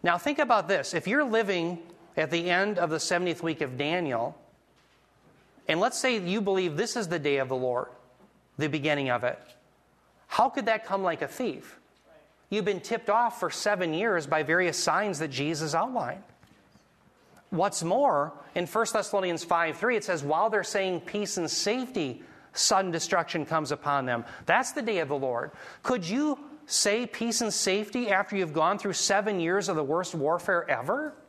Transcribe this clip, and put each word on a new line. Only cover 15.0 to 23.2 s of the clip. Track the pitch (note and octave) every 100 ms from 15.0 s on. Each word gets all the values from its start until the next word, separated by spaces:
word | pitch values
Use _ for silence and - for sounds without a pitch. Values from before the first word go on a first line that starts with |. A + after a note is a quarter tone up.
| G#3 D#3
that | D#3
Jesus | B2+ C#3+ D#3 D#3
outlined. | E3 A#3 B3 B2+ G3 - - - - _ _ _ _ _ _ _ - _
What's | E3 G3 G3
more, | E3 A3 C#4 D3+ D3+ - -
in | F3 F3
First | G#3+ A3
Thessalonians | A3 F#3 G3+ F#3 E3
five | - E3+ E3 D3
three, | A3+ A#3
it |
says, | - E3+
"While | C#3+ D#3 G#3+
they're | G#3
saying | E3+ G3+ F#3+ F3
peace | - G#3 G3+ -
and | D#3+
safety, | - G3+ B3 B3 G3+ C#3+ A#2 - - -
sudden | - - G3 F#3+
destruction | E3 - F#3